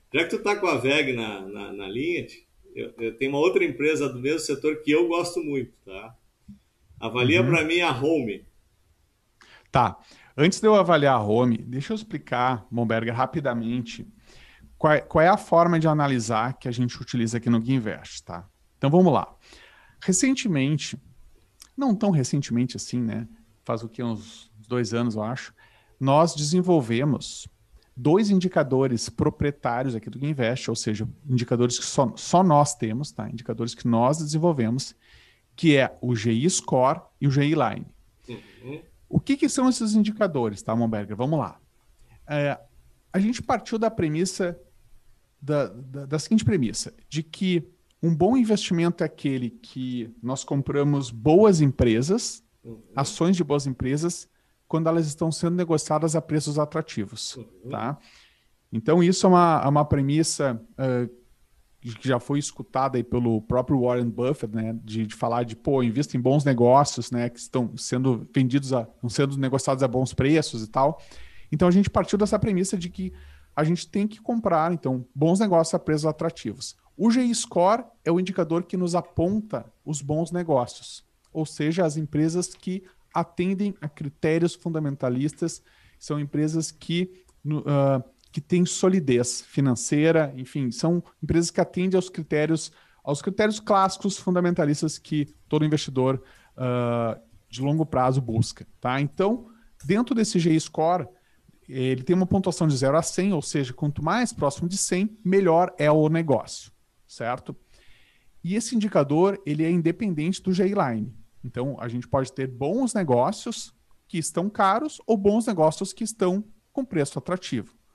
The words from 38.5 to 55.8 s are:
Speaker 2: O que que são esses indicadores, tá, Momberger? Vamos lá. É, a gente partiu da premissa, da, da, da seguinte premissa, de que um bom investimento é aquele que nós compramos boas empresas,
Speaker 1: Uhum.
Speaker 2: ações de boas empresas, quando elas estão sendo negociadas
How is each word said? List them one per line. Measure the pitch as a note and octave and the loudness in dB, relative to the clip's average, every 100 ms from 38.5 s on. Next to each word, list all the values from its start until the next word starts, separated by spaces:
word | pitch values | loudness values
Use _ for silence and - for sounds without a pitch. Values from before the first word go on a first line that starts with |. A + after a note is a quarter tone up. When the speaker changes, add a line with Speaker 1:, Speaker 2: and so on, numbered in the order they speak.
| - A#2+ D3+ - _ - | -20 -18 -18 -20 _ -4
Speaker 2:
O | - | -2
que | - C#4 | 0 0
que | C#4+ | 0
são | - B3+ | 2 2
esses | B3 A3 | 2 2
indicadores, | G#3+ G#3 G#3+ G3+ C#3+ A2+ G2+ | 2 2 2 0 0 -2 -2
tá, | - A2+ | -4 0
Momberger? | A#2 G#2+ G2+ G#2 | 0 -2 -6 -4
Vamos | C3 D#3+ | -2 -2
lá. | G2 - _ _ _ _ - - - | -4 -8 _ _ _ _ -20 -20 -6
É, | D3 C#3+ C3+ - _ _ _ _ | -2 -2 -4 -10 _ _ _ _
a | F#3+ | -2
gente | G#3 B3 | 0 -2
partiu | - B3 - A3 | -2 -4 -2 -2
da | A3 | -2
premissa, | A3 D#3+ D#3 F#3+ - F#3 F3 - _ _ - _ _ _ _ | 0 -2 0 -2 -2 -4 -6 -16 _ _ -20 _ _ _ _
da, | C#3 D3 C3 | -2 -2 -2
da, | A2 C3 C3+ C#3 | -6 -16 -14 -6
da | D3+ | -6
seguinte | - A3 | 0 2
premissa, | A3+ F#3+ A2+ - - - - | 4 2 0 -4 -10 -14 -10
de | D3+ | -8
que | D#3 - F#3+ E3+ - _ _ _ | -8 -4 0 0 -2 _ _ _
um | E3 | 0
bom | D#3 F#3 C4 | 2 4 4
investimento | A3 G#3 - E3+ E3+ E3+ | 4 2 0 0 0 0
é | D#3 | -4
aquele | - D3 C3 A#2+ | -4 -4 -2 -4
que | - - B2+ B2+ B2 A#2 - | -8 -14 -10 -6 -6 -8 -10
nós | A#2+ C3+ | -8 -6
compramos | - C#3+ C#3 C#3 C#3+ C#3+ B2 | -4 -4 -2 0 2 0 -4
boas | A#2 A#2 F3 G#3+ E3+ | -2 6 8 8 6
empresas, | C#3+ - B2 A2 C#3+ A3+ - - _ _ | 4 4 4 4 2 0 -2 -12 _ _
Speaker 1:
Uhum. | A#2+ A2 - C3 | -20 -20 -8 -4
Speaker 2:
ações | C#3 - E3+ F3+ | -2 0 2 2
de | |
boas | D3+ D3 | 2 0
empresas, | C3+ B2+ C3 D3 E3+ - - _ _ _ - | -2 -4 -2 -2 -2 -6 -14 _ _ _ -4
quando | D#3+ D#3+ | -2 2
elas | E3 D#3 | 2 0
estão | C#3+ E3 | -2 -4
sendo | D#3 E3+ | -2 -2
negociadas | F3 E3+ D3+ | 0 0 0